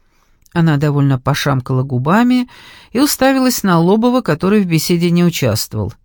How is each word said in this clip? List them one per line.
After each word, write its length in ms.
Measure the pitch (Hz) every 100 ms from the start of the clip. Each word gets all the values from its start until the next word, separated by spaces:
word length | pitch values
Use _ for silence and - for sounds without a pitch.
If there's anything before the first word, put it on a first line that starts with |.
| _ _ _ _ _
Она 240 | 170 165 143
довольно 400 | 151 143 139 131
пошамкала 640 | 135 139 147 135 123 131
губами 640 | 139 123 131 202 247 254 247 - - - -
и 80 | -
уставилась 640 | 294 - 262 269 254 240
на 160 | 196 170
Лобова, 440 | 170 214 240 254
который 400 | - 156 185 214
в 40 | 185
беседе 440 | 160 - 175 175
не 120 | 170
участвовал. 680 | 175 165 127 107 - 110 107 -